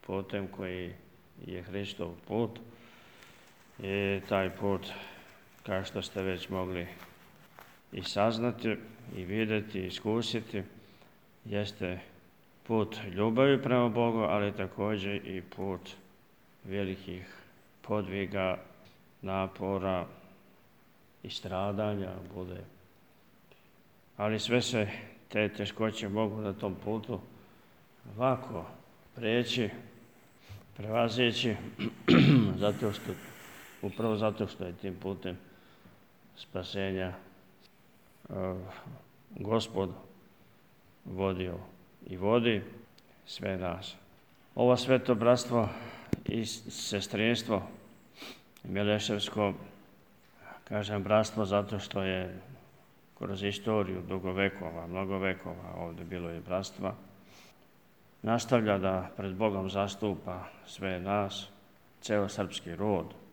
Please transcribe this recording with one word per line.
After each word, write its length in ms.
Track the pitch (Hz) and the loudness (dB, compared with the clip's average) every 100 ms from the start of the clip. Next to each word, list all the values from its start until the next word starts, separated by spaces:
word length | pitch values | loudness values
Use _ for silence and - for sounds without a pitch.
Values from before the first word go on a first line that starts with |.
| - | -4
putem 420 | 95 95 101 95 | -4 -2 -4 -4
koji 440 | - 92 92 87 90 - - - - - | -6 -6 -6 -8 -10 -20 -20 -20 -16 -10
je 160 | 90 | -10
Hristov 520 | 90 98 101 - 85 85 - | -8 -6 -6 -6 -8 -8 -4
put. 340 | 107 113 - - - - - - - - - - - - - | -2 0 -4 -18 -20 -20 -20 -20 -20 -20 -20 -20 -20 -20 -10
I 380 | 98 98 98 98 - | -2 0 2 -2 0
taj 220 | 98 95 - | 2 2 0
put, 300 | 101 92 - - - - - - - - | 0 0 -2 -10 -14 -18 -20 -20 -20 -16
kao 220 | - 95 | -4 -4
što 180 | 90 104 | -2 -6
ste 200 | - 101 | -6 -4
već 260 | 95 90 - | -2 -2 -4
mogli 380 | 98 92 90 87 - - - - - - - - - - | -4 -2 -4 -6 -10 -18 -20 -20 -20 -20 -20 -20 -20 -12
i 100 | 98 | -8
saznati, 760 | 92 101 110 113 120 113 - 104 - - - 90 | -2 4 4 4 0 0 -2 -2 -6 -16 -12 -10
i 80 | |
videti, 560 | 90 104 110 107 104 98 | -4 0 2 0 -2 -4
i 60 | 92 | -4
iskusiti, 760 | - 104 113 110 117 110 104 92 - - - - - - - | -4 0 0 0 -4 -4 -6 -6 -14 -20 -20 -20 -20 -20 -18
jeste 540 | 110 101 104 - 90 92 - - - - - - - | -4 -2 -2 -4 -4 -4 -10 -20 -20 -20 -20 -20 0
put 300 | 110 104 - 107 | 2 2 -4 -6
ljubavi 480 | 90 110 113 139 135 | 2 4 6 6 6
prema 260 | 135 123 120 | 6 4 6
Bogu, 300 | 110 117 113 | 4 4 4
ali 380 | 98 104 101 101 | 4 4 2 -2
također 580 | 95 - 104 107 98 | -6 -2 0 0 -2
i 280 | 101 - 92 - - | -4 -6 -8 -8 -6
put 340 | 98 90 - - - - - - - - | -4 -4 -8 -18 -20 -20 -20 -20 -20 -18
velikih 680 | - 98 98 95 - 90 92 - - - - - | -6 -4 -2 -4 -8 -10 -12 -18 -20 -20 -20 -18
podviga, 760 | - 107 92 98 92 98 92 - - - - - - - | -2 -2 -2 -4 -2 0 0 0 -8 -20 -20 -20 -20 -12
napora 840 | 95 95 92 - 95 98 95 92 - - - - - - - - - - - - | -4 -2 -2 -2 -2 0 0 0 -2 -12 -20 -20 -20 -20 -20 -20 -20 -20 -20 -16
i 80 | - | -12
stradanja 840 | - 98 92 101 101 107 104 92 92 87 | -10 -4 -2 0 0 0 -2 -4 -8 -10
bude. 260 | 90 92 92 101 - - - - - - - - - - - - - - - | -10 -8 -10 -12 -20 -20 -20 -20 -20 -20 -20 -20 -20 -20 -20 -20 -20 -16 -2
Ali 220 | 104 110 | 0 0
sve 240 | 110 123 | 4 2
se 260 | 120 117 101 - - - - | 4 2 0 -2 -12 -20 -4
te 200 | 104 107 | 2 2
teškoće 600 | - 101 - 110 107 107 | 0 -4 0 0 0 -2
mogu 320 | 104 107 107 | 0 0 0
na 120 | 104 | -4
tom 220 | 92 104 87 | -4 -4 -4
putu 360 | 104 110 - 98 - - - - - - - - - 104 | -4 -4 -4 -8 -8 -20 -20 -20 -20 -20 -20 -20 -14 0
lako 480 | 127 127 - 101 80 - - - - | 2 2 -2 -8 -8 -14 -20 -20 -18
preći, 560 | - 113 120 120 127 104 - - - - - - - - - - - | -4 2 2 2 0 0 -2 -14 -20 -20 -20 -20 -20 -20 -18 -16 -10
prevazići, 800 | 104 113 117 110 120 113 123 104 - - - - - | 0 2 4 6 4 4 0 0 -6 -6 -6 -2 8
<clears throat> 560 | 170 139 135 104 92 | 10 12 10 8 4
zato 300 | 101 101 110 | 2 2 -2
što, 200 | - - 92 - - - - - - | -2 -8 -8 -12 -18 -18 -18 -20 -8
upravo 340 | 101 95 113 107 | -6 0 0 4
zato 300 | 107 104 101 | 2 2 -4
što 180 | - | -2
je 80 | 92 | -8
tim 220 | 87 98 | -6 -8
putem 440 | 90 95 95 92 92 - - - - - - - - - - | -4 -4 -4 -6 -8 -14 -20 -20 -20 -20 -20 -20 -20 -20 -20
spasenja, 760 | - 95 90 101 98 92 92 90 - - - - - - - - - - - | -8 -8 -4 -2 0 0 -2 -6 -14 -20 -20 -20 -20 -20 -20 -20 -20 -20 -10
eh, 40 | 98 92 92 95 - - - - - - | -4 -4 -4 -8 -14 -14 -16 -18 -20 -16
Gospod 640 | - 101 113 - 92 95 - - - - - - - - - - - | -8 2 2 2 -2 -2 -4 -16 -20 -20 -20 -20 -20 -20 -20 -20 -20
vodio 500 | - 92 98 92 90 87 - - - - - | -10 0 0 0 -4 -6 -12 -20 -20 -20 -12
i 100 | 90 | -2
vodi 460 | 98 120 117 107 - - - - - - - | 4 6 6 2 -2 -14 -20 -20 -20 -20 -16
sve 300 | - 98 95 | -6 -4 -2
nas. 400 | 90 87 - - - - - - - | -2 -4 -8 -14 -20 -20 -20 -20 -8
Ovo 220 | - 123 123 | 4 6 6
sveto 380 | 131 131 127 | 6 4 6
bratstvo 540 | 113 117 123 - 120 104 - - - - - | 6 8 6 6 2 2 -2 -12 -14 -4 -2
i 220 | - 113 107 | 0 -2 -2
sestrinstvo 1160 | - - - - 104 98 101 110 117 - 101 - - - - - - - - - - | -6 -10 -8 -2 -2 0 2 4 4 2 0 0 -12 -20 -20 -20 -16 -16 -16 -20 -16
Mileševsko, 880 | - 95 104 104 104 104 - 110 101 85 - - - - - - - - - - | -4 0 2 2 2 -2 0 2 2 0 -10 -18 -20 -20 -20 -20 -20 -20 -20 -20
kažem 380 | - 104 104 104 | -4 -4 0 -2
bratstvo 420 | 95 107 107 110 | 6 6 6 0
zato 340 | 98 101 98 104 | 4 4 2 -4
što 240 | - 101 | -4 -2
je 380 | 95 92 90 92 - - - - - - - - | 0 0 -4 -8 -14 -20 -20 -20 -20 -20 -20 -10
kroz 240 | 95 95 | -6 -2
istoriju 600 | 101 101 113 107 92 90 | -2 0 2 2 2 -2
dugo 300 | 90 95 92 | -4 -4 -2
vekova, 540 | 92 98 - 85 85 85 | 2 2 0 -8 -6 -6
mnogo 320 | 92 95 98 | -4 -2 0
vekova 560 | 95 92 87 87 87 87 | 0 -2 -6 -10 -10 -8
ovdje 280 | 85 85 | -8 -8
bilo 260 | 85 90 85 | -8 -6 -6
je 100 | 85 | -8
bratstva, 540 | 90 92 98 - 98 107 - - - - - - - - - - - - | -2 -2 -2 -4 -6 -6 -16 -20 -20 -20 -20 -20 -20 -20 -20 -20 -20 -8
nastavlja 560 | 110 117 - 123 110 98 | 0 0 4 4 6 4
da 320 | 95 95 92 - | 4 2 -2 -6
pred 180 | 98 | -6
Bogom 360 | 92 110 98 95 | 2 2 2 0
zastupa 720 | 98 98 98 107 85 - 90 - - - | 0 0 0 -2 -2 -6 -8 -10 -16 -18
sve 340 | - 95 90 | -6 -4 -2
nas, 480 | 95 104 98 - - - - - - - | 0 0 0 -4 -12 -18 -20 -20 -20 -14
ceo 280 | - 104 98 | 0 2 2
srpski 480 | - 90 - 87 85 | 0 -4 -4 -8 0
rod. 300 | 107 95 80 - - | 4 4 0 -12 -20